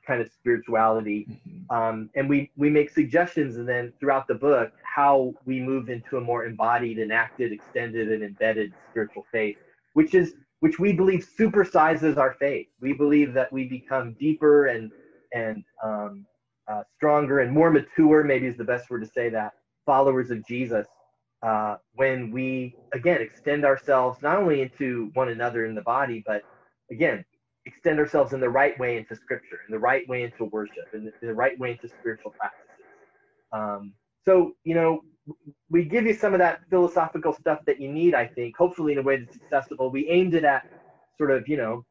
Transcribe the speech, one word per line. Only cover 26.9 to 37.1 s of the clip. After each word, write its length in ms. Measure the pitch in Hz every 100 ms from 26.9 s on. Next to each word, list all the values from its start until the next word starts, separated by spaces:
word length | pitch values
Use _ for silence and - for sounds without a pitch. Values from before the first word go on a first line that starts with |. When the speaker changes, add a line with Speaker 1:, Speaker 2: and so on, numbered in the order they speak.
Speaker 1:
again, 340 | 117 156 107 - _ _ _
extend 340 | - _ 170 151
ourselves 340 | 147 165 131
in 60 | 135
the 80 | 127
right 300 | 127 143 -
way 200 | 127 117
into 180 | 110 107
Scripture, 440 | - 123 _ 87 -
in 60 |
the 60 | 110
right 280 | 123 135 127
way 140 | 127
into 220 | 120 -
worship, 400 | 110 107 101 - 101
in 120 | 110 107
the, 60 | -
in 60 | 117
the 60 |
right 240 | 110 127 127
way 120 | 127
into 160 | 120 117
spiritual 420 | - 117 110 104
practices. 360 | _ 104 - _ _ - _ _ _ _ _ _
Um, 400 | 110 107 104 101 101 _ _
so, 280 | - 185 170 -
you 100 | 160
know, 260 | 165 165 160 _ _ - - 147 _ _
we 140 | 170
give 200 | 156 226 226
you 80 |
some 180 | 214 208
of 60 | 190
that 220 | 175 165 _
philosophical 600 | 185 175 180 160